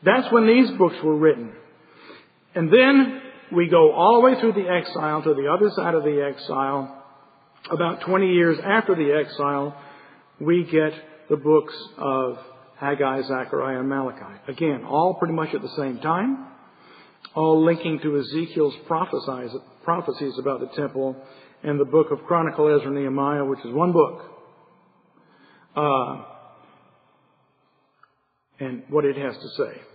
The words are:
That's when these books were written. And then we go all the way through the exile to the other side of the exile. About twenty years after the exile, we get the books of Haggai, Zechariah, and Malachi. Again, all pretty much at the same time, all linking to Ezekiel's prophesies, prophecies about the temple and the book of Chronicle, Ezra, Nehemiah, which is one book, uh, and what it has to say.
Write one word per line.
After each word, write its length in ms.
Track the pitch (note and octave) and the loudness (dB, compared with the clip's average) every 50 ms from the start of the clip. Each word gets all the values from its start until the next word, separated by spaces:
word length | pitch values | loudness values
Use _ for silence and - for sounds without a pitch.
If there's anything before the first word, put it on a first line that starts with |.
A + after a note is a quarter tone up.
| - | 4
That's 260 | F3+ G#3 B3+ B3+ - | 2 2 2 0 2
when 160 | - A#3 A3+ | 2 4 6
these 240 | A3 A3+ B3 C4 G#3+ F#3+ - | 6 6 6 6 4 4 2
books 180 | F#3 E3+ - - - | 2 2 2 -2 -2
were 140 | D#3 D#3 | -2 0
written. 380 | D3+ D#3 D#3 C#3+ A#2+ A#2 A2+ - - - - _ _ _ _ _ - - - - - - _ _ _ _ _ _ | 4 4 4 4 2 -4 -14 -16 -20 -20 -20 _ _ _ _ _ -20 -20 -20 -20 -20 -20 _ _ _ _ _ _
And 160 | F3+ E3 D#3+ F3 | -4 2 6 6
then 500 | B3 B3+ C4 C#4 C#4 C4+ A#3+ - - - - - - - - | 6 8 8 6 6 4 4 0 -10 -14 -18 -20 -20 -16 -4
we 180 | - F3 F3 E3+ | 0 0 2 4
go 240 | F3 E3+ D#3+ D#3 D3 | 6 8 8 8 6
all 280 | D#3 E3+ G3 A#3 A#3+ | 6 4 6 6 8
the 60 | A#3 | 6
way 140 | B3+ C4 B3+ | 6 4 4
through 120 | A#3 A3+ G#3 | 2 0 0
the 160 | G3+ F#3+ F3+ | 0 -2 0
exile 540 | F3+ F3+ D#3+ - - E3+ D#3 D3+ D3+ D#3 C#3 | -2 -2 -2 -4 -8 -6 -4 -4 -4 -2 0
to 120 | D#3+ D3+ | 0 0
the 140 | C#3 C#3 C#3+ | 0 2 0
other 220 | D#3 F3+ G#3 G#3+ F#3+ | 2 2 2 0 0
side 200 | G3 F#3 E3+ E3 | -2 -4 0 0
of 100 | D#3+ C#3+ | 0 0
the 180 | D3+ D3 C#3+ C#3+ | 0 0 0 -2
exile. 760 | C#3+ C3+ - - - D#3 C3+ C3+ C3+ C#3 C#3 C3 C3 - - - - - _ _ _ _ _ _ _ _ _ _ - | -2 -6 -8 -10 -8 -4 -4 -2 -2 -2 -4 -6 -8 -14 -20 -20 -20 -20 _ _ _ _ _ _ _ _ _ _ -8
About 300 | - D#3+ F3 E3 D#3 - - | -4 -2 -2 -4 -4 -6 -6
twenty 300 | - F#3 F#3+ G3 F#3 F3+ | -2 0 0 2 2 4
years 260 | F3 E3+ E3+ D#3+ - - | 4 4 4 2 0 0
after 300 | G3 G3 A3+ A3+ - F#3+ | 0 0 0 2 0 0
the 180 | E3 D#3 C#3+ C#3+ | 0 2 0 0
exile, 640 | D3+ D3 D3 - - C#3+ C#3+ C#3+ C#3 C#3 D3 C#3+ - - - - - - - - _ _ _ _ _ | 0 -2 -4 -6 -4 -4 -2 -2 -4 -6 -6 -10 -12 -20 -20 -20 -20 -20 -20 -20 _ _ _ _ _
we 240 | D3+ D3+ E3+ F3+ E3+ | -2 0 2 2 0
get 280 | - D#3 D#3 D3+ D#3 D3+ - - - - - - - | 2 0 0 0 0 -2 -8 -18 -20 -20 -20 -4 -4
the 80 | D#3 | -4
books 380 | D3 C3+ D3 D#3 D#3 D3 D3+ - - - - - - | -2 2 4 4 4 4 0 -10 -16 -18 -18 -16 -8
of 400 | - C#3 C3+ C3 C3 B2+ B2 A#2+ - - - - - - _ | -4 -2 -2 0 -2 -4 -6 -8 -14 -20 -20 -20 -20 -20 _
Haggai, 460 | - C#3+ C#3 C#3+ C3+ C#3+ C3+ C3 C3+ B2+ | -8 -4 -4 -2 0 0 -2 0 -2 -4
Zechariah, 580 | B2+ C3+ B2+ B2+ - - D3 C#3 C3+ C3 B2+ | -4 -6 -6 -6 -6 -4 -4 -4 -4 -4 -4
and 80 | B2+ C3+ | -4 -4
Malachi. 520 | C#3 C3+ C3+ B2+ A#2+ - - - - - - - | -4 -4 -4 -6 -8 -12 -18 -20 -20 -20 -14 -14
Again, 360 | C3+ - E3 D#3+ C#3+ B2+ - | -8 -2 -2 -2 -2 -2 -6
all 300 | - C3+ D3 E3 F#3 F3+ | -4 -2 0 2 0 0
pretty 200 | F3+ - E3+ E3 | -2 -4 -4 -2
much 200 | D#3+ D#3 D#3 - | -4 -4 -4 -6
at 80 | C#3 - | -8 -8
the 140 | B2 - | -8 -8
same 220 | - C#3+ C3+ B2+ A2+ | -6 -6 -6 -6 -6
time, 460 | - D#3 E3 F3+ G#3 B3+ C4+ C4+ - - - - - _ _ _ _ - - - - _ _ _ _ - _ | -4 -2 -2 0 0 -2 -4 -4 -8 -18 -20 -20 -20 _ _ _ _ -20 -20 -20 -20 _ _ _ _ -12 _
all 300 | D#3+ D#3 D#3+ D#3+ D#3 D#3+ | -2 2 4 4 4 4
linking 360 | E3 E3+ E3 - F3 D#3+ D3 | 2 2 0 -2 -6 -6 -4
to 180 | - D#3 C#3+ C#3+ | -4 -4 -4 -4
Ezekiel's 560 | C3+ A#2+ C#3 D#3 E3+ E3 - E3+ D3+ C#3+ C3+ - - | -4 -4 -6 -6 -6 -6 -2 0 0 0 -2 -6 -8
prophesies, 640 | - E3 D#3+ F3+ F#3 - C#3 B2+ - C3 B2+ B2 A#2+ A#2 C3 - - _ _ - | -6 -4 -4 -4 -4 -6 -8 -6 -8 -10 -10 -10 -12 -12 -14 -16 -16 _ _ -4
prophecies 540 | - E3+ F3 E3+ - - - D3 C#3 B2 - | -4 -4 -2 -2 -6 -6 -6 -6 -8 -8 -6
about 220 | B2+ C#3 C3+ B2 | -4 -4 -4 -4
the 80 | B2 - - | -8 -10 -8
temple 420 | - D3 C3+ - C3 C3+ C3+ C3 C3 - - - - - - _ _ - | -8 -8 -6 -6 -6 -6 -6 -6 -10 -16 -20 -20 -20 -20 -20 _ _ -6
and 160 | D3+ D3 C#3+ | -6 -2 -2
the 60 | C#3 | -2
book 260 | C3 B2+ D#3 D3+ D#3 | 2 2 2 2 2
of 140 | D3+ C3+ - | -2 -8 -4
Chronicle, 500 | - F3 E3+ E3 D#3+ - - D3+ D3+ D3+ | -2 0 0 0 -2 -2 0 2 2 2
Ezra, 160 | C#3+ B2+ C3+ | 2 0 -2
Nehemiah, 540 | C#3 C#3+ C#3 C3+ C3 C#3 C#3 C#3+ D3 D3 C#3 | -6 -4 -4 -4 -4 -2 -2 -2 -2 -2 -2
which 160 | C3+ C#3 C3 | -4 -4 -6
is 120 | - A#2 A#2+ | -8 -8 -2
one 200 | C#3+ E3+ F3+ F3 | -2 0 2 4
book, 300 | E3+ D3+ B2 - - - - - - - - _ _ _ _ _ _ _ _ _ _ _ _ _ _ _ _ _ _ _ _ _ _ _ _ _ | 4 2 2 0 -12 -18 -20 -20 -20 -20 -20 _ _ _ _ _ _ _ _ _ _ _ _ _ _ _ _ _ _ _ _ _ _ _ _ _
uh, 480 | D3 D3+ D3 C#3 C3 B2+ G2+ C2+ C#2+ - - - - - - - _ _ _ _ _ _ _ _ _ _ _ _ _ _ _ _ _ _ _ _ _ _ _ _ _ _ _ _ _ _ _ _ _ _ _ _ _ _ _ _ _ | -4 -2 0 0 0 -2 -4 -8 -12 -14 -20 -20 -20 -20 -20 -20 _ _ _ _ _ _ _ _ _ _ _ _ _ _ _ _ _ _ _ _ _ _ _ _ _ _ _ _ _ _ _ _ _ _ _ _ _ _ _ _ _
and 240 | C#3 C3 B2+ A#2+ - - | -12 -12 -12 -12 -14 -4
what 160 | C#3 D3+ D3 | -2 0 0
it 120 | C#3 C#3 | 0 -2
has 180 | C3+ C#3 C3 A2+ | -2 -6 -8 -10
to 120 | - - - - - C3+ | -10 -16 -18 -6 -6 -6
say. 180 | - - - - - - | -6 -6 -16 -20 -20 -20